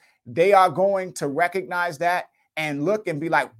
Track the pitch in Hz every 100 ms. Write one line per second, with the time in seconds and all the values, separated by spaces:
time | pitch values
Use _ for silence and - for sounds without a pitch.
0 | _ _ - 120 185 196 185 139 196 190
1 | 185 - 147 139 175 190 185 175 175 147
2 | 170 180 - _ _ - 156 143 156 214
3 | 185 151 160 156 131 113